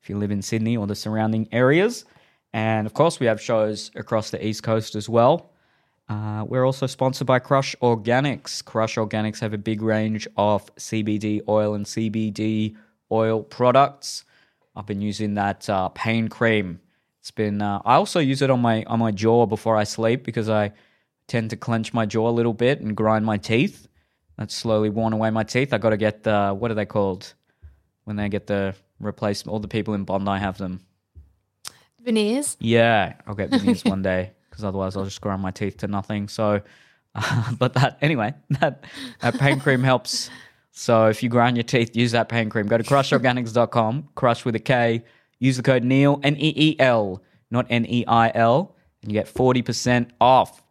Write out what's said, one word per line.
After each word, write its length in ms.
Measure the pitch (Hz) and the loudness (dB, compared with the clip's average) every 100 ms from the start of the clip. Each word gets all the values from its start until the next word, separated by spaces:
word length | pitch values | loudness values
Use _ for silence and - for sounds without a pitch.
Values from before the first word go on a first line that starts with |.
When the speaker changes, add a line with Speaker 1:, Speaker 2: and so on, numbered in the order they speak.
Speaker 1:
if 80 | - | -8
you 80 | 101 | -6
live 140 | 104 | -4
in 100 | 101 | -4
Sydney 340 | 98 113 110 120 | -4 -4 -2 -2
or 120 | 101 | -4
the 80 | 101 | -6
surrounding 520 | 110 110 110 110 110 | -4 -2 0 -2 -2
areas. 520 | 117 127 160 214 240 - _ _ _ _ 110 | 2 4 4 2 -4 -16 _ _ _ _ -4
And, 320 | 110 110 107 | 0 0 -2
of 60 | |
course, 260 | - 160 165 | 2 2 2
we 60 | 120 | 0
have 160 | 107 | 0
shows 500 | - 117 107 107 - - | 0 0 0 -4 -10 -14
across 340 | 107 113 107 | -4 -4 -2
the 180 | 101 104 | -6 -6
East 160 | 107 | -4
Coast 320 | - 113 110 110 | -2 -2 -2 -8
as 140 | 101 | 0
well. 420 | 117 120 175 - _ _ _ _ _ _ | 4 4 4 -2 _ _ _ _ _ _
Uh, 380 | 107 107 107 107 | -8 -6 -8 -4
we're 180 | 127 131 | 0 0
also 220 | 135 131 | 0 -6
sponsored 400 | - 131 131 123 | -2 -2 0 2
by 100 | 127 | 0
Crush 380 | - 135 131 - | 2 0 0 -2
Organics. 840 | 123 113 104 120 143 120 - - | 0 0 2 0 0 -4 -8 -12
Crush 320 | - 110 110 - | -6 -2 -2 -2
Organics 460 | 107 110 107 104 | -2 -2 -4 -4
have 100 | 113 | -6
a 60 | 107 | -4
big 240 | 101 110 | -4 -2
range 440 | 110 107 110 107 - - | 0 0 0 -4 -6 0
of 340 | 104 101 - - | 2 2 -2 -20
C 260 | - 110 | -6 -4
B 140 | 107 107 | -2 -2
D 240 | 107 104 - | -2 -4 0
oil 240 | 107 104 | 0 0
and 120 | 104 101 | -2 -6
C 220 | - 110 | -4 -4
B 240 | 110 110 | -2 -4
D 460 | 101 110 110 107 107 _ _ _ | -4 -2 -2 -4 -6 _ _ _
oil 320 | 110 110 110 | 0 0 -2
products. 800 | 107 - 123 127 139 - - - _ _ _ _ _ | -6 0 4 4 4 0 -14 -14 _ _ _ _ _
I've 120 | - 98 | -18 -8
been 160 | 101 | -6
using 320 | 104 101 107 | -6 -4 -4
that, 360 | 104 101 98 - | -2 -2 -4 -4
uh, 200 | 98 92 | -2 -2
pain 400 | - 113 113 113 | -4 -2 0 -2
cream. 500 | - 117 110 92 85 _ _ _ _ | 0 2 2 -2 -10 _ _ _ _
It's 100 | - | -16
been, 320 | - 107 104 | -4 -2 -2
uh, 200 | 104 101 | -2 -2
I 120 | 107 135 | 2 2
also 260 | 202 180 | 4 0
use 200 | 139 135 | 0 0
it 80 | 135 | 2
on 120 | 127 | 2
my, 240 | 120 110 - | 2 0 0
on 140 | 113 | 0
my 120 | 113 | 0
jaw 340 | 98 110 117 113 | 2 4 4 4
before 300 | 107 117 110 | 0 0 0
I 80 | |
sleep 400 | 104 - 113 127 | 0 0 0 0
because 240 | 131 113 107 | -4 -6 0
I 240 | 107 101 - _ _ _ _ _ | 0 0 -6 _ _ _ _ _
tend 220 | 120 113 | -4 -4
to 80 | 113 | -6
clench 360 | - 117 110 | -2 -2 -2
my 120 | 120 107 | -2 0
jaw 240 | 113 113 | 0 0
a 20 | |
little 220 | 117 117 | 2 0
bit 260 | 107 120 139 | 2 0 0
and 160 | 107 104 | -4 0
grind 300 | 107 110 110 | 2 2 0
my 100 | 104 | -2
teeth. 500 | - 110 202 - - _ _ _ _ - | 0 0 0 -4 -20 _ _ _ _ -12
That's 180 | 104 - | -10 -6
slowly 340 | 117 107 107 | 0 0 0
worn 220 | 104 113 | -2 -2
away 180 | 110 110 | -2 -2
my 140 | 110 | -2
teeth. 300 | 107 123 135 | -2 -2 -2
I 40 | 113 | 0
gotta 200 | 110 107 | 0 2
get 260 | 107 - | 0 -2
the, 320 | - 104 101 98 | -2 0 0 -2
what 140 | 117 | -4
are 40 | 107 | -4
they 100 | 98 | -4
called? 480 | 107 98 95 - _ _ _ - _ _ _ - | -2 -2 -4 -12 _ _ _ -20 _ _ _ -10
When 100 | 104 | -6
they 140 | 104 | -4
get 180 | 101 - | -4 -2
the 280 | 101 98 95 _ _ | -2 -2 -6 _ _
replacement, 500 | 104 - 107 101 - | -10 -4 -4 -4 -6
all 80 | 110 | -8
the 80 | 101 | -4
people 260 | 113 104 | -4 -4
in 120 | 104 95 | -4 -4
Bondi 340 | 98 98 98 | -4 -2 -2
have 180 | 98 95 | -4 -6
them. 220 | 95 90 _ _ _ - - _ _ _ - _ _ _ 240 | -8 -10 _ _ _ -20 -20 _ _ _ -20 _ _ _ -2
Speaker 2:
Veneers? 500 | 220 208 254 294 - | 0 0 -2 -4 -4
Speaker 1:
Yeah, 540 | 113 113 117 113 92 - - | 2 4 6 4 0 -6 -12
I'll 80 | |
get 160 | 101 95 | -6 0
veneers 340 | 262 202 226 233 | 0 2 0 0
Speaker 2:
<laughs> 0 | |
Speaker 1:
one 180 | 135 | 0
day 280 | 95 92 - _ _ | 0 0 -2 _ _
'cause 120 | - | -8
otherwise 320 | 104 95 95 98 | -6 -2 -4 -4
I'll 100 | 98 | -8
just 140 | - | -6
grind 220 | 104 98 | -6 -4
my 80 | 95 | -6
teeth 280 | - 101 - | -4 -8 -6
to 100 | 101 | -6
nothing. 420 | 101 - 104 101 | -6 -4 -6 -6
So, 320 | - 107 104 - _ _ | -2 0 0 -4 _ _
<laughs> 280 | _ _ - | _ _ -8
uh, 360 | - - 113 120 | -2 -2 -2 0
but 160 | 123 | 0
that, 240 | - 135 - | 2 0 0
anyway, 360 | 147 147 107 - | -2 0 -2 -6
<laughs> 80 | _ 135 | _ 0
that, 240 | 156 - - - 262 - | 0 -2 -18 -16 -16 -4
that 180 | 117 - | -2 2
pain 200 | 139 135 | 2 2
cream 220 | 147 127 | 2 2
helps. 460 | 131 127 - - - - - _ _ | 4 2 0 -8 -8 -14 -20 _ _
So 360 | - - 113 110 | -10 2 4 4
if 160 | 107 | 2
you 60 | 123 | 0
grind 280 | 120 120 123 | 2 2 2
your 60 | |
teeth, 320 | 117 127 113 - | 0 0 0 0
use 160 | 120 | 2
that 180 | 117 110 | 2 0
pain 200 | 117 110 | -2 -2
cream. 180 | 113 104 | -2 0
Go 100 | 117 | 0
to 60 | |
crush 260 | 110 139 135 | 2 2 2
organics 420 | 139 127 123 117 | 2 2 0 -2
dot 200 | 113 113 | 0 2
com, 360 | 120 110 131 147 | 2 0 -2 -8
Crush 320 | - 123 117 127 | -2 0 0 -2
with 100 | 110 | -4
a 40 | |
K. 440 | - 127 117 117 - _ _ _ | 0 2 2 0 -4 _ _ _
Use 180 | 127 127 | 0 2
the 60 | |
code 200 | 127 131 | 2 2
Neil, 360 | 120 135 143 143 | 4 4 4 4
N 140 | 139 147 | 0 0
E 160 | 156 139 | -2 2
E 200 | 156 - | 2 4
L, 440 | 131 117 101 92 _ _ _ | 4 4 0 -6 _ _ _
not 160 | 120 123 | -4 0
N 180 | 120 117 | 0 0
E 160 | 120 113 | -2 2
I 240 | 117 113 113 | 4 4 4
L, 400 | 113 131 196 _ _ _ | 4 4 0 _ _ _
and 100 | - | -4
you 60 | 107 | -4
get 100 | - | -4
forty 360 | - 127 127 | 0 2 2
percent 480 | 117 117 123 123 120 _ | 0 -4 0 0 0 _
off. 400 | 120 127 98 - _ | 4 6 4 -6 _